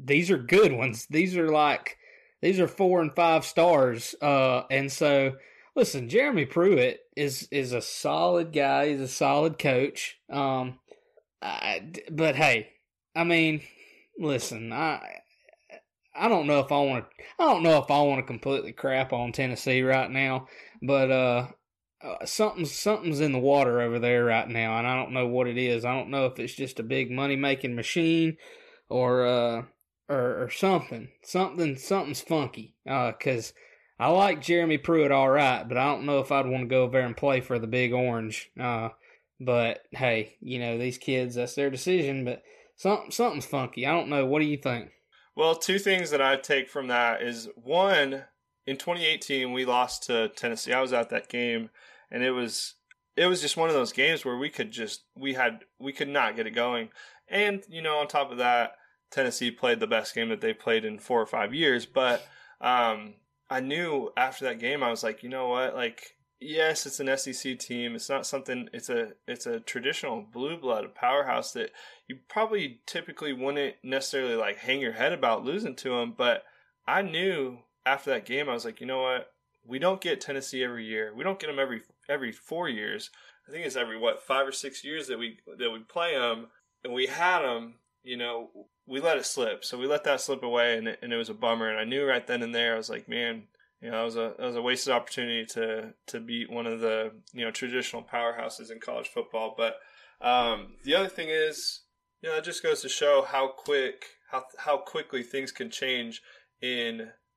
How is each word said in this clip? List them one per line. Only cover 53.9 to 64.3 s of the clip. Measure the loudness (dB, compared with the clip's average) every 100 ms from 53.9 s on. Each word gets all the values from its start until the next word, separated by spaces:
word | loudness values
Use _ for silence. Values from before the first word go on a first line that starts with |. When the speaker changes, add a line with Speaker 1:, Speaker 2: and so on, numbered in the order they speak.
Speaker 2:
games | 2 2 2 -2
where | -4
we | -6
could | -6 -8
just, | -8 -10 -10 _ -10
we | -6 0
had, | 0 -2 -14 -14
we | -10
could | -6 -2
not | 0 0 -2
get | -4
it |
going. | 0 0 -2 -6 -14 -20 -20 -4
And, | 0 0 -2 -8
you | -6
know, | -2 -2
on | 0
top | -2 -2
of | 0
that, | 2 2 0 -6 _ _ _
Tennessee | -2 -2 -2 -4
played | 0 0 2
the | 0
best | 0 -2
game | -4 -4
that | -2
they've | -2 -2
played | 0 0
in | -2 -8
four | -2 0
or | 0
five | -2 -2
years. | 0 2 2 0
But, | 0 2 0 -4 -20 -20 -4
um, | 2 4 2 0 -8 -20 _ _ -8
I | -6
knew | -4 -4 -2 -4 -2 0
after | 0